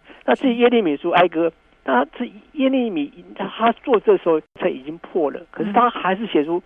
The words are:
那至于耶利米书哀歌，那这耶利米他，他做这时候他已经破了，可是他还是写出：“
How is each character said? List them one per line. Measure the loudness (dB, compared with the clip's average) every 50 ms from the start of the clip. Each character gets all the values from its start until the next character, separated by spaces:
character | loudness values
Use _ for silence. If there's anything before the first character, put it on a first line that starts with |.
| _ -20 -20 -8 _
那 | -2 0
至 | 0 0 0
于 | 2 2
耶 | 4 4
利 | 4 4
米 | 2 2 -2 -2
书 | -2 0
哀 | 2 2 2 2
歌， | 2 0 -2 -2 -4 _ _ _ _ _ _
那 | -2 0 0 0 -2 -6 -10
这 | -12 -12 -12 -16 -20 _ -6
耶 | -2 0 0
利 | 0 0 -2 -2
米 | -4 -4 -6 -6 -10 -16 -20 -18 -12
他， | -10 -10
他 | -10 -4 0 0 0
做 | 0 -2 0 0 0 2
这 | 4 4 2 2
时 | 2 0
候 | 0 0 -2 _ _
他 | -6 -4 -4
已 | -4 -6
经 | -10 -14 -14 -14
破 | -16 -8 -4 -2 -2 -2
了， | -4 -8 -12 -14
可 | -10 -8 -6
是 | -2 0
他 | 2 2 2
还 | 0 -2 -2 -2 -2
是 | -2 -4
写 | -2 0 0 0
出：“ | 0 -4 -6 -6